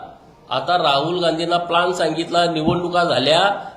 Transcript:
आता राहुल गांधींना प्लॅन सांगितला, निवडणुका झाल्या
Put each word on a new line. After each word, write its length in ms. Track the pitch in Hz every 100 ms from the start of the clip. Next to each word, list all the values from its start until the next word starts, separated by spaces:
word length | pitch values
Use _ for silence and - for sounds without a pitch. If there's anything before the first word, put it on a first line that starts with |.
| - - - - -
आता 320 | 127 139 175
राहुल 360 | 156 139 156 175
गांधींना 380 | 170 160 170 175
प्लॅन 360 | 175 170 180
सांगितला, 520 | 185 160 160 160 170
निवडणुका 600 | 170 160 160 175 175 175
झाल्या 680 | 170 123 135 170 196 202 -